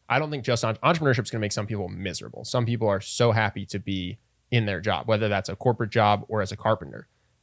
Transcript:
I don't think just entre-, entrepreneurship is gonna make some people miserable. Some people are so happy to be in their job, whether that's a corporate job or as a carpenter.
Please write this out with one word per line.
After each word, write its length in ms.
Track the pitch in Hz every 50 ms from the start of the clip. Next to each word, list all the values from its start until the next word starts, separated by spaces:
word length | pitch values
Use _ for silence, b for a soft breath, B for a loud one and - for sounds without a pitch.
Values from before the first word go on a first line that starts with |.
| _ -
I 100 | 120 139
don't 120 | 156 151
think 140 | 151 139 117
just 180 | - - - -
entre-, 180 | 113 110 -
entrepreneurship 400 | - 151 175 160 156 139 123 117
is 80 | 107 -
gonna 100 | - 110
make 120 | 104 101
some 140 | - 113 101
people 220 | 104 110 101 92 87
miserable. 560 | 95 92 98 92 82 - - - - - -
Some 220 | - - 127 117
people 220 | 113 120 113 113 104
are 120 | 98 98
so 300 | - - - - 120 117
happy 320 | 107 113 107 101 - 101 95
to 120 | - - 98
be 400 | - 98 98 92 90 90 110 - _ _ _ _ _ -
in 160 | 123 117 110
their 140 | 101 98 82
job, 260 | 98 107 92 73 - 117
whether 200 | 110 104 110 104
that's 200 | 101 98 - -
a 80 | 98
corporate 340 | - - 127 113 - 117 104
job 360 | - 117 107 104 104 104 - -
or 140 | 110 107
as 80 | 95 92
a 40 | 107
carpenter. 500 | - - 110 110 - 80 67 53 - - _ _ _ _ _ _ _